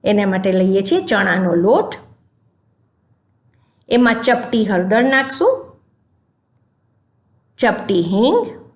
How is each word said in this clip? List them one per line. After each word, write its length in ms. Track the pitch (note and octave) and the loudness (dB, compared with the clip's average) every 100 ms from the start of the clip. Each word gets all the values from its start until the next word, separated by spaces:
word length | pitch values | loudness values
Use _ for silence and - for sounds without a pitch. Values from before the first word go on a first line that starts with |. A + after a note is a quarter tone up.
| - | 0
એના 160 | G#3 G3 | 0 0
માટે 180 | F#3+ F#3+ F#3 | -2 0 0
લઈએ 240 | F#3+ F#3+ G3 | 2 0 0
છીએ 100 | F4 F#4+ | -2 0
ચણાનો 440 | G3+ G3 F3+ F#3 E3+ | -2 0 0 0 0
લોટ, 340 | F#3+ D#4 - - - _ _ _ _ _ _ _ _ _ _ _ _ _ _ _ _ _ - | 2 2 0 -10 -18 _ _ _ _ _ _ _ _ _ _ _ _ _ _ _ _ _ -2
એમાં 320 | A#3+ A#3+ A3+ A#3+ | 2 2 2 0
ચપટી 360 | B3 - A#3 G3+ | 0 -2 -2 0
હળદર 320 | F#3 F#3 A3 C4 | -2 0 0 2
નાખશું, 420 | C4+ C4+ - A4+ C5 - - _ _ _ _ _ _ _ _ _ _ _ _ _ _ _ _ _ - | 0 0 0 0 0 -8 -20 _ _ _ _ _ _ _ _ _ _ _ _ _ _ _ _ _ -2
ચપટી 460 | A#3 - - F#3 E3 | -2 -2 -2 -2 0
હિંગ 260 | F#3+ B3+ A4+ - - - | 0 2 0 -2 -12 -20